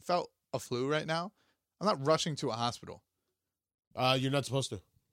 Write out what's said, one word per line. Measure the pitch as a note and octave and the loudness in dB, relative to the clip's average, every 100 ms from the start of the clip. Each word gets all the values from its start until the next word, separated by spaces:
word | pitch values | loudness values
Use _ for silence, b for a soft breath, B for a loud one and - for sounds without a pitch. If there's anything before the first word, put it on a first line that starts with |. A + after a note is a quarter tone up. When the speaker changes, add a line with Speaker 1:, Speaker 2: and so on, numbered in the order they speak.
Speaker 1:
felt | - F3 - _ _ | -2 0 -2 _ _
a | B2 | -8
flu | - A#2+ C3+ | -4 -2 0
right | D3+ - | -2 -2
now, | D#3+ F3+ _ _ _ _ - | -4 -4 _ _ _ _ -4
I'm | G3 | 0
not | D#3 C#3 | 2 4
rushing | D#3+ E3+ C#3+ | 4 2 -2
to | C3+ | -2
a | |
hospital. | A2+ A#2+ - F#2 - _ _ _ _ _ _ _ _ _ - | 0 -2 -2 -12 -16 _ _ _ _ _ _ _ _ _ 0
Speaker 2:
Uh, | B2+ C3 | 2 4
you're | C3 | 2
not | C#3 B2+ | 0 0
supposed | C3+ A#2+ | -2 -2
to. | G2+ - _ _ | -6 -14 _ _